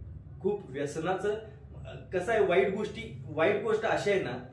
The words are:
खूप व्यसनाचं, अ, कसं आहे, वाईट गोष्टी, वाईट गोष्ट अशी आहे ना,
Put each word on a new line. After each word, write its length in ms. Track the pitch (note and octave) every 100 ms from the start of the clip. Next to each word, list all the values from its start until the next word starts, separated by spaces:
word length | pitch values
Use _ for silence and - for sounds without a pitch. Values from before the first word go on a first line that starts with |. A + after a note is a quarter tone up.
| - - - -
खूप 220 | F#3+ G#3 -
व्यसनाचं, 680 | C3+ C#3+ D#3+ E3 F#3+ G#3 G#3 - - - - -
अ, 80 | - -
कसं 200 | F#3 A#3
आहे, 140 | A3 F3+
वाईट 280 | F3 G3+
गोष्टी, 480 | G#3+ - - - - -
वाईट 360 | D3+ E3+ G#3
गोष्ट 220 | A3+ G#3+
अशी 260 | - D3+ G3+
आहे 120 | -
ना, 220 | C3 B2 -